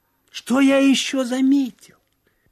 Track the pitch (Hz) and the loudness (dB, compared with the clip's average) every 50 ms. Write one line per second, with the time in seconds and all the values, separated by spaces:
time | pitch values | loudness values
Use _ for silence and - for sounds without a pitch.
0 | _ _ _ _ _ _ - - - - 233 269 277 269 277 269 277 277 262 247 | _ _ _ _ _ _ -20 -14 -6 -4 0 2 2 2 2 2 2 2 2 0
1 | - - - 269 262 233 254 262 262 269 277 285 269 233 - _ _ - _ _ | -2 -4 -6 -6 -6 -4 -2 0 0 2 2 2 0 -4 -8 _ _ -20 _ _
2 | _ _ _ _ _ _ _ _ _ _ | _ _ _ _ _ _ _ _ _ _